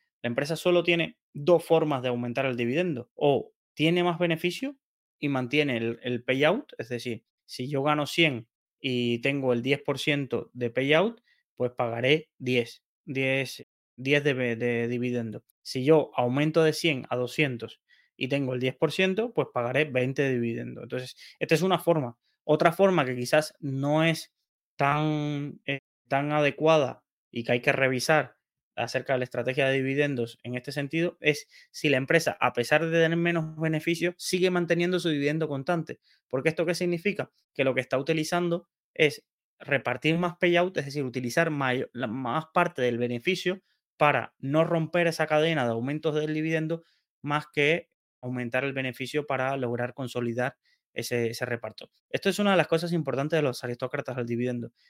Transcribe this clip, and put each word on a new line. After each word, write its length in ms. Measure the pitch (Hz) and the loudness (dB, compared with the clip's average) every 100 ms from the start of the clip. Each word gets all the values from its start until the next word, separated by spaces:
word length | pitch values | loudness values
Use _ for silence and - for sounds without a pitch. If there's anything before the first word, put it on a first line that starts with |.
| _ _ | _ _
la 60 | 120 | -4
empresa 260 | 120 143 | -2 -2
solo 300 | 160 180 175 | 0 2 2
tiene 340 | 170 170 160 - _ | 4 0 0 -6 _
dos 320 | - 143 165 | -4 4 4
formas 360 | - 160 156 135 | 6 4 4 0
de 80 | 127 | 0
aumentar 360 | 120 120 123 135 | -2 -2 -2 -2
el 100 | 123 | 0
dividendo. 540 | 120 143 180 123 - | 0 0 -2 -4 -8
O 380 | - 147 131 - _ _ | 0 2 2 -2 _ _
tiene 300 | - 156 175 | 0 2 4
más 160 | 175 170 | 2 0
beneficio 560 | 170 160 180 175 269 277 _ _ _ - | 0 0 -2 -4 -8 -10 _ _ _ -6
y 100 | 147 | -2
mantiene 500 | 135 123 147 147 117 | -2 0 0 2 0
el, 200 | 117 117 | -2 -4
el 200 | 127 120 | -6 -6
payout. 500 | 127 131 147 220 - - | -2 2 2 2 -4 -12
Es 100 | 117 | -10
decir, 360 | 120 123 110 _ _ | -8 -8 -10 _ _
si 240 | - - 127 | -18 -10 -4
yo 140 | 139 | -2
gano 240 | 143 151 143 | 0 0 0
cien 400 | - 165 120 - _ _ _ | 2 2 2 -10 _ _ _
y 400 | 135 123 120 120 | -4 0 0 0
tengo 340 | 139 143 131 | 0 0 0
el 100 | 120 | 0
diez 200 | 127 139 | 2 0
por 160 | - 135 | -2 -2
ciento 520 | - 143 131 110 - | 0 -2 -2 -6 -6
de 180 | 123 120 | -6 -4
payout, 520 | 123 139 156 208 233 _ _ _ - | -2 2 4 2 -4 _ _ _ -6
pues 160 | 123 | -4
pagaré 580 | - 120 117 127 156 - - | -2 -2 0 2 2 0 -10
diez, 460 | 127 127 117 - _ _ | -2 -2 -2 -10 _ _
diez, 600 | - 131 135 135 127 - - _ _ - | -8 -4 -2 -2 -4 -10 -18 _ _ -8
diez 260 | 135 147 | 0 2
de, 320 | 143 127 123 | 2 0 0
de 320 | 117 120 120 117 | 0 0 0 -2
dividendo. 580 | 123 123 120 113 110 _ _ | -2 -2 -4 -4 -10 _ _
Si 220 | - 127 | -10 -2
yo 280 | 131 156 - | 6 6 6
aumento 480 | - 123 135 151 160 | 0 0 2 2 4
de 100 | 160 | 2
cien 320 | 151 170 131 - | 2 0 0 -4
a 60 | 123 | -4
doscientos 640 | 123 - 147 117 113 - _ _ _ - | -4 0 -2 -2 -10 -14 _ _ _ -6
y 120 | 127 | -2
tengo 240 | 139 131 | -2 -2
el 80 | 127 | -2
diez 160 | 131 - | -2 0
por 160 | 160 | 0
ciento, 400 | - 185 190 240 | 2 0 0 -2
pues 160 | 190 135 | -2 -2
pagaré 320 | 127 120 131 151 | -2 0 0 2
veinte 340 | 127 127 135 | 0 0 0
de 120 | 139 | 0
dividendo. 480 | 123 117 117 120 123 | 0 -2 -4 -8 -12
Entonces, 340 | 120 127 127 - - - | -8 -8 -10 -16 -16 -6
esta 160 | 160 | 0
es 80 | 156 | 2
una 160 | 190 - | 2 0
forma. 400 | - 160 123 - _ _ | 2 0 0 -8 _ _
Otra 260 | - 151 165 | 0 4 4
forma 360 | 165 196 175 127 | 6 4 4 0
que 100 | 123 | -2
quizás 380 | 123 156 151 - | 2 2 2 -8
no 440 | 139 135 143 156 | -6 -4 0 2
es 300 | 165 160 - _ _ _ _ - | 2 0 -6 _ _ _ _ 0
tan, 800 | 139 147 156 151 147 147 143 - | 2 2 0 0 -2 -4 -8 -10
eh, 140 | - 139 _ _ - | -8 -8 _ _ -2
tan 240 | 135 147 | -2 0
adecuada 720 | 151 143 139 156 160 127 - _ _ _ | 2 2 2 4 4 2 -4 _ _ _
y 140 | 117 | -8
que 80 | 120 | 0
hay 80 | 123 | 0
que 120 | 131 | 2
revisar 640 | 135 135 127 - 156 131 _ _ _ _ - | 2 2 0 2 0 0 _ _ _ _ -8
acerca 380 | 117 131 120 | -4 -4 -2
de 60 | 127 | -2
la 40 | |
estrategia 420 | 127 127 123 131 135 | -2 -4 -2 0 2
de 100 | 135 | 2
dividendos 640 | 131 139 147 131 117 - | 0 0 0 0 -4 -6
en 120 | 117 | -10
este 160 | 123 135 | -8 -6
sentido 460 | 143 139 160 175 - | -6 -4 -2 -2 0
es 280 | 151 143 - - - | 0 0 -4 -20 -20
si 180 | - 151 | -4 0
la 80 | 131 | 2
empresa, 400 | 135 165 - - | 4 2 2 0
a 120 | 123 | 0
pesar 320 | 120 120 151 | 0 0 2
de 180 | 165 165 | 2 2
tener 140 | 160 170 | 2 2
menos 420 | 170 170 160 156 | 0 0 -4 -2
beneficios, 560 | 160 156 170 170 175 - | -2 0 -2 -2 -2 -4
sigue 320 | - 185 185 | -2 0 2
manteniendo 500 | 180 170 170 175 180 | 2 2 2 2 0
su 80 | 165 | 0
dividendo 400 | 147 143 156 156 | 0 0 0 -2
constante. 500 | 139 135 170 - - _ _ - | -4 -2 -2 -4 -10 _ _ -6
Porque 220 | 131 156 | -2 0
¿esto 160 | 160 165 | 0 -2
qué 80 | |
significa? 560 | 170 180 170 208 - - _ _ | 0 -2 -2 -2 -4 -8 _ _
Que 100 | - | -2
lo 100 | 135 | 0
que 60 | 127 | 0
está 160 | 127 131 | -2 -2
utilizando 720 | 143 160 156 175 175 170 - _ _ | 0 -2 0 -2 0 -4 -6 _ _
es 340 | - 151 - _ _ _ - | 2 2 2 _ _ _ -14
repartir 600 | - 135 120 127 151 165 | -2 -2 0 -2 0 2
más 180 | 175 165 | 0 0
payout, 380 | 180 170 180 185 | 2 4 2 -2
es 80 | |
decir, 200 | 139 143 | -6 -4
utilizar 440 | 131 127 123 165 165 | -4 -4 -2 0 0
mayo-, 400 | 147 131 127 - | 0 0 -2 -4
la, 120 | 120 127 | -6 -6
más 380 | 127 127 147 - | -4 -2 -4 0
parte 300 | 180 175 156 | 0 0 0
del 160 | 123 117 | 0 0
beneficio 640 | 120 120 180 185 180 185 _ _ _ - | -2 -2 -2 -2 -2 -6 _ _ _ 0
para 380 | 147 135 - - | 2 2 -2 -8
no 260 | 135 151 | 0 2
romper 420 | 165 165 160 175 170 | 2 2 0 0 0
esa 200 | 160 156 | 0 2
cadena 380 | 151 165 156 | 2 2 2
de 60 | 120 | 0
aumentos 440 | 113 127 151 156 | -2 -2 -2 -2
del 200 | 151 156 | -2 -2
dividendo, 480 | 156 160 160 160 165 _ _ _ _ | -2 -2 -2 -2 -6 _ _ _ _
más 240 | 143 147 - | -4 -4 -2
que 380 | - 143 170 - _ _ _ | 0 2 2 -2 _ _ _
aumentar 420 | 123 127 120 127 | -8 -6 -2 -2
el 100 | 139 | -2
beneficio 520 | 135 131 123 131 151 147 | -4 -6 -6 -4 -4 -2
para 300 | 135 131 135 | -2 -2 -2
lograr 380 | 123 117 120 | -2 -2 -6
consolidar 640 | - 127 120 120 117 127 - _ _ _ | -6 -6 -4 -4 -2 -4 -6 _ _ _
ese, 380 | - 117 120 113 | -10 -4 -2 -2
ese 160 | 117 120 | -4 -6
reparto. 440 | 120 110 - - _ - | -6 -8 -14 -20 _ -8
Esto 180 | - 196 | -4 -2
es 100 | 185 | 0
una 120 | 202 | 2
de 80 | 185 | 4
las 80 | 151 | 2
cosas 260 | 160 175 | 0 0
importantes 460 | 170 135 127 151 165 | -2 0 -2 0 0
de 40 | |
los 220 | 143 120 | 0 -2
aristócratas 520 | 120 120 127 143 131 123 | -6 -6 -6 -6 -6 -4
del 100 | 120 | -2
dividendo. 460 | 117 123 120 117 _ | -2 -2 -4 -8 _